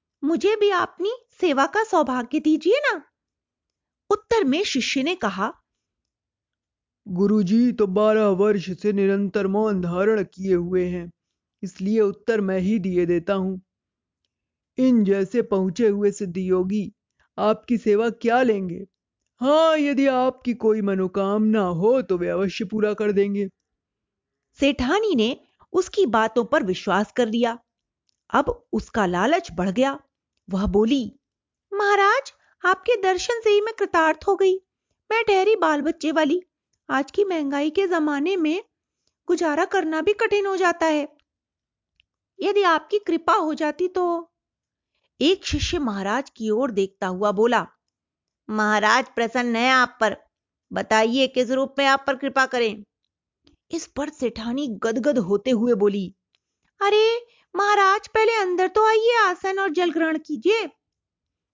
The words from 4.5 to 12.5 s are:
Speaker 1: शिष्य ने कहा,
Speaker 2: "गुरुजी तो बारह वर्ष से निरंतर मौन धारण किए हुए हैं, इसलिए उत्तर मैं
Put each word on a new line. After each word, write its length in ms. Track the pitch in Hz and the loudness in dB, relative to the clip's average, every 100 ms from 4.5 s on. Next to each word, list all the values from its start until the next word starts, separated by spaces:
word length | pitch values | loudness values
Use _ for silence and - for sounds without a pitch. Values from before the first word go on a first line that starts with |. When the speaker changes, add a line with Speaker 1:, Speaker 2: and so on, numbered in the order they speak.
| 302 | 0
Speaker 1:
शिष्य 380 | 415 262 - 277 | -2 -2 -2 -2
ने 120 | 277 | -2
कहा, 380 | 359 202 185 220 - _ _ _ _ _ _ _ _ _ _ _ _ _ _ 208 | -2 -4 -4 -6 -8 _ _ _ _ _ _ _ _ _ _ _ _ _ _ -8
Speaker 2:
"गुरुजी 640 | 180 202 214 185 226 247 | 0 2 2 4 4 2
तो 140 | 214 202 | 2 0
बारह 400 | 190 214 214 208 | 2 2 4 2
वर्ष 440 | 185 208 208 175 180 | 2 2 0 -4 -4
से 140 | 208 | -2
निरंतर 540 | 196 196 196 202 208 196 | 0 2 0 -2 -2 -2
मौन 340 | 202 220 196 | 0 0 0
धारण 440 | 175 180 202 220 | -2 0 0 0
किए 300 | 170 - 190 | -2 -6 -2
हुए 300 | 180 175 185 | 0 0 -2
हैं, 280 | 180 180 170 - _ _ _ _ | -2 -6 -10 -18 _ _ _ _
इसलिए 380 | 185 - 190 220 | -14 -6 -2 2
उत्तर 400 | 202 208 - 226 | 0 0 -2 -2
मैं 180 | 190 | 0